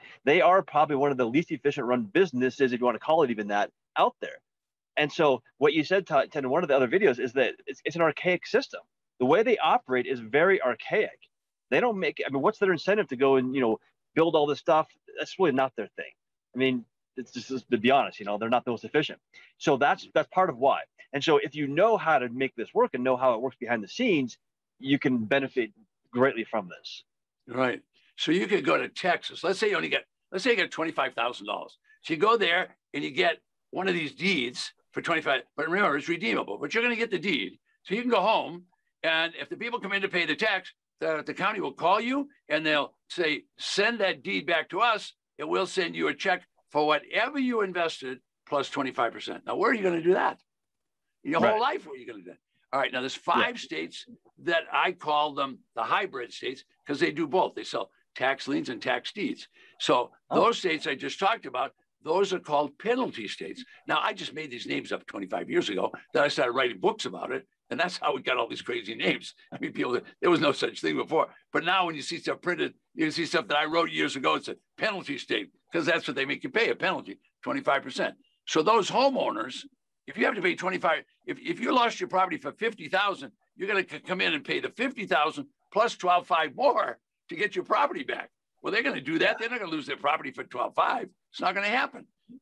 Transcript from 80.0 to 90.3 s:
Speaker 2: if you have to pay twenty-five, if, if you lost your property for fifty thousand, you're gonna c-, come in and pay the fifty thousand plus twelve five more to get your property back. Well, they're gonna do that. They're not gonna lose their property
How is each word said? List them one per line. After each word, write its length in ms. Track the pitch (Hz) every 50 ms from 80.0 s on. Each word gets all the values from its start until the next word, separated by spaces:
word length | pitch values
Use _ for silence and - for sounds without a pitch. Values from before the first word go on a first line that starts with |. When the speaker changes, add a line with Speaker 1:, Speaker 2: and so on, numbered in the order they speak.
| _
Speaker 2:
if 120 | - - 208
you 80 | 254
have 100 | - -
to 60 | 208
pay 140 | 165 180 165
twenty-five, 480 | - - 190 185 180 - 175 156 143 - _ _ _ _
if, 140 | - 143 135
if 200 | - - 175 175
you 140 | 233 269 277
lost 260 | 247 240 226 220 -
your 80 | 180 -
property 300 | - 185 190 180 160 -
for 160 | - 143 -
fifty 340 | - 208 226 220 - 160 139
thousand, 460 | 175 185 208 202 180 - 143 - _ _ _ _ _ -
you're 100 | 185 196
gonna 180 | 214 196 - -
c-, 100 | 143 147
come 220 | - - 185 185
in 120 | 190 180 165
and 120 | 143 -
pay 160 | - - 143
the 80 | 123 120
fifty 360 | - - 247 277 277 240 202
thousand 440 | - 185 156 151 156 - 147 139 - _ _ _ _ -
plus 240 | 196 233 233 - -
twelve 280 | - 180 180 180 170
five 300 | - 180 165 156 151 127
more 440 | 175 254 285 - 214 180 - 117 - _ _ _ _ _ -
to 80 | 175
get 180 | 160 208 202 -
your 100 | 185 -
property 380 | - 214 220 285 285 - 170 131
back. 280 | 123 120 - - - _ _ _ _ _ _
Well, 100 | - 156
they're 120 | 185 226 254
gonna 180 | 277 208 156
do 180 | 139 - 160 160
that. 180 | 175 202 220 214
They're 120 | 220 233
not 100 | 247 240
gonna 120 | 202 165
lose 160 | 160 156 135 143
their 100 | 139 -
property 340 | - 143 156 160 151 135